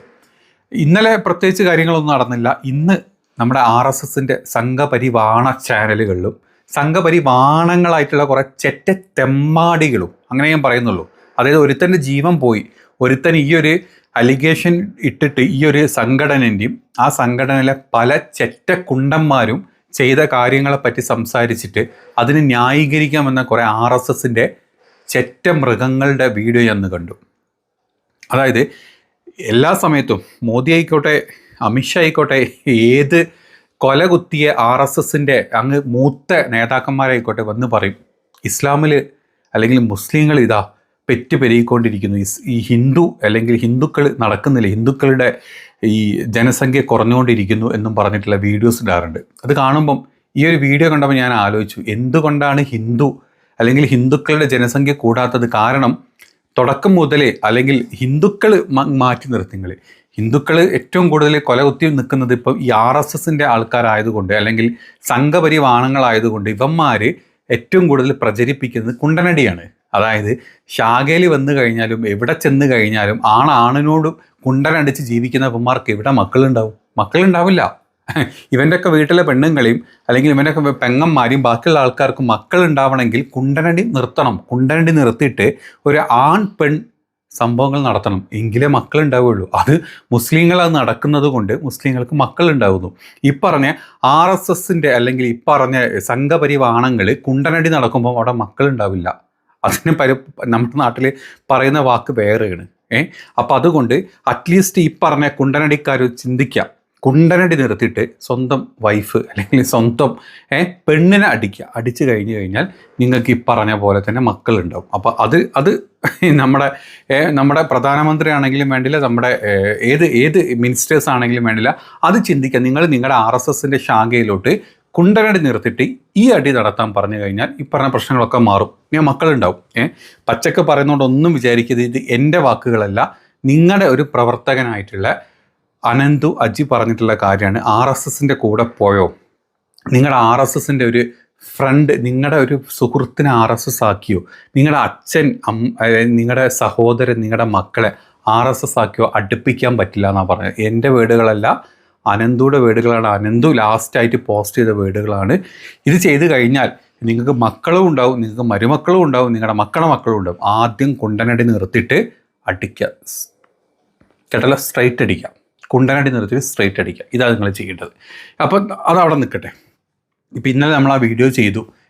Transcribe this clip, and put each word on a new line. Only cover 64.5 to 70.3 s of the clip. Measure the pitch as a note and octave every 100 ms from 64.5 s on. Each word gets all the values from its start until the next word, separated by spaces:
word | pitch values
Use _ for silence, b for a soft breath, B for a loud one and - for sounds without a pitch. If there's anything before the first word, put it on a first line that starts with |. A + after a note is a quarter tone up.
| A2+ A#2 B B B -
സംഘപരിവാണങ്ങളായതുകൊണ്ട് | B2+ D3 E3+ D#3+ D#3 C3+ A#2+ B2+ C3+ B2 A2 A2+ G#2+ G2+
ഇവന്മാര് | G#2 C3+ E3 D3 A2 A2+ - b b -
ഏറ്റവും | A#2+ - F#3 F3
കൂടുതൽ | C3+ C3 C#3
പ്രചരിപ്പിക്കുന്നത് | A#2 G#2 B2 C3+ B2+ A#2 A2+ A#2+
കുണ്ടനടിയാണ്. | D3 D#3+ F3 D#3+ A#2 F2 E2 _ _
അതായത് | G#2 A2 G#2+ G#2